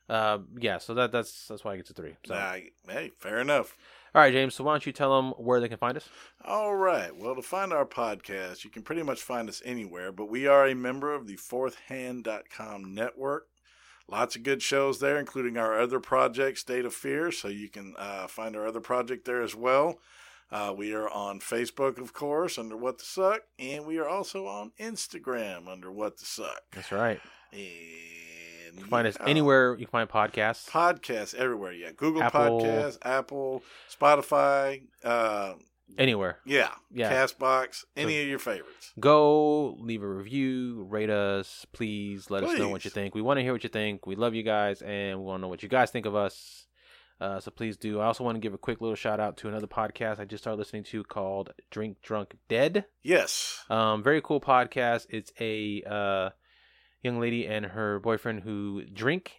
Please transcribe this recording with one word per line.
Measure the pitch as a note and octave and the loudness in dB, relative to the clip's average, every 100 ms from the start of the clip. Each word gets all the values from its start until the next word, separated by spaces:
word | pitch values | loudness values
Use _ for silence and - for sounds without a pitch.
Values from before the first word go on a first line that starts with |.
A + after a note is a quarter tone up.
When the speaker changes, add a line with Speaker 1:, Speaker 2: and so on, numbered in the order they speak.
| - | -2
Speaker 1:
Uh, | A2 G#2+ G2+ F2+ A#2 | 0 2 0 -4 -4
yeah, | A2+ F2 | -2 -2
so | - | -2
that, | A#2 A#2+ | 0 2
that's, | A#2+ G#2+ - - | 0 -4 -10 -14
that's | G#2 | -10
why | G#2+ | -8
I | F#2+ | -10
get | - | -12
to | |
three. | - D2+ - - | -14 -14 -14 -8
So. | |
Speaker 2:
Nah, | G2+ F#2+ F#2 - _ F#2 | -4 -4 -6 -12 _ -12
hey, | B2 E3 - | -10 -10 -12
fair | G2 A2+ | -6 -2
enough. | C#3 C#3 - - - - - | 2 2 2 -10 -20 -20 2
Speaker 1:
All | D#3+ | 8
right, | C#3 | 8
James, | C3 C3 | 8 2
so | - | 0
why | C#3+ | 0
don't | D3+ C#3+ | 0 -2
you | |
tell | C3 C3+ C3+ | 0 4 4
'em | C3 | 2
where | A#2+ A#2 B2 | -2 2 2
they | A#2 | 2
can | A2+ | -2
find | A#2+ D3 | -2 -4
us? | - - - _ | -10 -20 -20 _
Speaker 2:
All | - G#3+ G#3 | -4 -2 0
right. | G3 F#3 C#3+ F2 | 2 4 4 0
Well, | E2+ A2+ | -6 -6
to | C3 | -4
find | - F#3 G3 | -4 -4 0
our | D3+ | 2
podcast, | C3 B2+ A2+ G2 - G2 F#2 F2+ | 0 0 -2 -4 -8 -8 -8 -10
you | G#2+ | -16
can | A2+ | -14
pretty | G#2 E3 | -6 -4
much | D3 B2 | -2 -4
find | - A#2+ A2 | -4 -6 -6
us | - B2 | -10 -8
anywhere, | B2 G2 F2 F#2+ | -8 -8 -8 -8
but | F#2 G#2 | -8 -6
we | B2 C#3 | 0 8
are | C#3 C3+ | 8 8
a | |
member | B2+ B2+ C3+ D3 | 4 -2 -2 -4
of | C#3+ G#2+ | -4 -8
the | F#2 | -14
fourth | - B2 C3 - - | -6 -4 -4 -6 -12
hand | C3 B2+ B2 | -10 -8 -8
dot | A2 G#2 - | -6 -8 -10
com | - A2 G2+ F#2+ | -14 -12 -12 -10
network. | G2+ B2 C3 C3+ D3+ - _ _ _ - - - | -4 -4 -4 -6 -6 -8 _ _ _ -20 -20 -6
Lots | G#2 A#2+ | -2 -2
of | A#2+ | 0
good | C3 C3+ | 0 0
shows | - C#3 C#3 C3+ | 2 2 2 2
there, | C#3 D3 | 2 2
including | C3+ C3+ B2 A#2 | -2 -4 -4 0
our | A2 A2 | 2 2
other | A#2+ B2+ | 2 0
project, | - C3 C3 A#2+ C3+ - | 2 4 4 4 0 -2
State | - B2+ A#2+ | -4 -4 -4
of | |
Fear, | - C#3 C#3+ E3+ | -6 -4 -2 -2
so | - G2+ | -4 -8
you | G2+ G2+ | -8 -12
can, | G#2 G2 - | -14 -14 -12
uh, | G2+ G2 F#2 | -10 -8 -10
find | A2+ A2 G#2+ | -8 -8 -4
our | A2 | -4
other | A2+ | -4
project | A#2 B2 A#2 B2 B2+ | -2 0 0 -4 -2
there | B2 | -2
as | A2 | -2
well. | G#2+ B2 C#3 E3 - _ - - - - | -2 4 4 4 -2 _ -20 -20 -20 -10
Uh, | G#2 G2+ | -6 -4
we | G2 G#2 | -4 -4
are | G#2+ G#2+ | -4 -4
on | G#2 G2+ G2 | -4 -6 -8
Facebook, | - A#2 A#2 - C3+ B2 | -4 -4 -4 0 -2 -2
of | A#2+ | -10
course, | - D3 D3+ F3 C3 | -8 -2 0 -2 -4
under | A2 A2+ | -10 -6
What | B2+ B2+ | -6 -6
the | |
Suck, | - F#3+ F#3+ A3 - - | -8 0 2 2 -6 -14
and | C3 D3 | -10 -8
we | D3+ D#3+ | -6 -4
are | D3+ | -2
also | G3 F#3 G3 G3 | -2 -4 -8 -8
on | G#3 A3 - | -10 -12 -12
Instagram | A3 G#3 - F3 C3+ A#2+ G#2 F2 F2+ | -10 -8 -10 -8 -6 -4 -4 -8 -12
under | F#2 F#2 | -14 -12
What | G2+ G#2+ - | -6 -6 -6
the | |
Suck. | - A2 E2 G1+ - | -12 -8 -8 -10 -14
Speaker 1:
That's | F#2+ - | -14 -6
right. | G2 A#2 F#2 - - _ | 0 0 -2 -8 -20 _
Speaker 2:
And | G2+ F#2+ E2+ E2 E2 E2 E2+ E2 E2+ E2+ E2 E2+ | -16 -14 -14 -18 -18 -18 -18 -18 -18 -18 -18 -18
Speaker 1:
You | F2+ | -12
can | G2+ | 0
find | A#2+ A2+ | 2 2
us | - | 0
Speaker 2:
yeah. | C3 | 2
Speaker 1:
anywhere | D3+ C#3+ C3+ B2 | 4 8 8 6
you | A#2 A2+ | 2 -2
can | |
find | A#2 A2 | -2 2
podcasts. | A2 G#2+ A2+ G#2+ A#2 - | 2 2 2 0 0 -2
Speaker 2:
Podcasts | D#3+ F3 D3+ - A2 G2+ | 4 4 2 -2 -4 -4
everywhere, | B2 B2+ G#2+ F#2 | -2 -2 -2 -6
yeah. | F2 E2 D#2+ | -10 -12 -2
Google | D#3 D#3+ | 0 4
Speaker 1:
Apple. | A#2 D3 D3 A#2 | 4 6 4 4
Speaker 2:
Podcasts, | A2+ A2+ C#3+ - | 2 2 0 -4
Apple, | B2 C3+ C3+ C#3 C3+ C3 - - - | 0 0 0 -4 -4 -4 -8 -20 -12
Spotify, | - C#3+ C#3+ C#3 C#3+ C#3 C#3 C#3 C3+ C3 _ | 4 8 8 6 4 6 4 2 -4 -12 _
uh, | A#2 A#2+ A2 G#2 G2 E2+ _ _ _ - | 0 2 2 0 -4 -8 _ _ _ 2
Speaker 1:
Anywhere. | C3 G#2 F2+ - | 2 4 0 -4
Speaker 2:
yeah. | C3 C#3 - - _ | 0 2 2 -2 _
Speaker 1:
Yeah. | B2 A2 | -2 2
Speaker 2:
Castbox, | C3 C3 - C3 C3 B2+ - | 4 2 2 2 2 0 -8
Speaker 1:
So | - C#3+ | -12 -4
Speaker 2:
any | D#3 D3+ | -2 0
of | C#3+ | -2
your | C3+ | -4
favorites. | A#2+ F#2+ - - - A2+ | -4 -6 -8 -18 -18 2
Speaker 1:
go | C#3 D3+ D3 D3+ D3+ D3+ C3+ E2+ | 6 8 8 6 6 4 0 -4
leave | A#2 A2 | -6 -4
a | G2+ | -4
review, | G2 G2+ C#3 C3 B2+ B2 A2+ F#2 | -6 -4 -2 0 -2 -4 -6 -4
rate | G#2+ G#2+ | -2 2
us, | G#2 G2+ G2 F#2+ - - | 2 2 0 -4 -12 -14
please | - A2 G#2 G2+ G2 - | -6 -6 -4 -6 -8 -4
let | G2 | -2
us | E4 D#4 | 0 0
know | G2+ | 0
what | F#2+ | -2
you | G3+ | -6
Speaker 2:
Please. | |
Speaker 1:
think. | D3 G3 | -4 -4
We | A2 | -2
wanna | A#2+ C#3 | 0 2
hear | B2+ | 2
what | A#2+ | -2
you | A2+ | -2
think. | G#2+ G#2+ G2+ F#2 | -2 -2 -4 -6
We | G2 | -2
love | A#2 | -2
you | A2+ | 0
guys, | A2 G#2+ G2+ G2 | 2 2 2 -2
and | G#2 G2+ G2+ F#2+ | -4 -4 -4 -4
we | |
wanna | F#2+ F#2+ | -6 -6
know | F#2 | -6
what | F2 | -8
you | G2+ | 0
guys | B2+ A#2+ | 2 2
think | A#2+ | 0
of | G#2 | -2
us. | G#2 G2 - - - - _ _ - _ - | 0 0 -4 -20 -20 -20 _ _ -20 _ -8
Uh, | G2 G2 | -6 -6
so | - | -8
please | - A2+ G2 | -6 -6 -4
do. | G#2+ G#2 | -4 0
I | |
also | A2+ A#2 | 2 2
wanna | B2 A2+ | 0 -2
give | A2 | -4
a | G2 | -6
quick | - G#2+ | -6 -4
little | A2+ | -2
shout | G#2 A2+ G#2+ | -2 -2 0
out | G#2 - | -2 -4
to | G#2+ | -8
another | G#2+ G#2 | -6 -4
podcast | A#2 G#2+ - A2 G2+ | -2 -4 -2 -4 -4
I | G2+ | -8
just | G#2+ | -8
started | A#2 G#2+ | -6 -4
listening | G2+ G#2+ | -6 -8
to | - A2 | -8 -8
called | - G#2+ F#2+ G2 G2 - - | -6 -4 -2 -4 -6 -12 -12
Drink | G#2+ G#2+ G2 | -6 -6 -8
Drunk | - G#2+ G2 - - | -6 -4 -6 -12 -2
Dead. | A2+ D3 G3+ - _ | 2 4 2 -4 _
Speaker 2:
Yes. | C#3 E3+ F2 - - - - | 4 4 4 -2 -4 -8 -2
Speaker 1:
Um, | A2+ A2 G#2+ | 2 4 4
very | B2 D#3 | 4 2
cool | - D3 | 2 0
podcast. | - B2+ B2 C3 A#2+ A#2 - | 6 4 4 0 2 0 -2
It's | A2 - - | -10 -10 -6
a, | A2+ A2 G#2 G#2 | -4 -2 -4 -4
uh, | G2+ G#2 G2+ F#2+ F#2+ - _ _ _ _ _ _ | -4 -2 0 2 0 -6 _ _ _ _ _ _
young | B2 A#2+ | -4 0
lady | A#2 A#2+ F#2 | 0 0 -2
and | G#2+ | -4
her | G2+ G#2+ G#2 G2+ | -4 -4 -2 0
boyfriend | A2+ A2 A#2+ G#2+ | 0 0 -2 -6
who | G#2 G2+ G2+ G2 B1 | -6 -4 -4 -6 -8
drink | G2+ B2 F#3 - | -2 0 0 -4